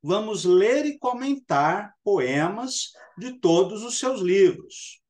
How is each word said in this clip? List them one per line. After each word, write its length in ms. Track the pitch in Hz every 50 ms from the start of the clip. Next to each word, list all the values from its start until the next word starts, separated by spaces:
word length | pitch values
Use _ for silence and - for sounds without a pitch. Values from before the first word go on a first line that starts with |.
Vamos 440 | - 143 180 208 220 220 214 180 165
ler 420 | 180 180 180 196 220 254 294 302
e 100 | 294 285
comentar 960 | - - 247 247 240 262 277 277 277 _ _ 151 139 143 156 175 196 214 208 _ _ _
poemas 880 | 208 202 170 127 127 135 143 156 175 202 220 247 262 - - - - _ - - - _ -
de 140 | 202 254 254 254
todos 420 | - 175 165 175 190 175 220 208 226
os 160 | 240 233 -
seus 220 | - 254 - 220
livros. 800 | 185 180 185 196 196 175 - - - - - - - - - _ _ _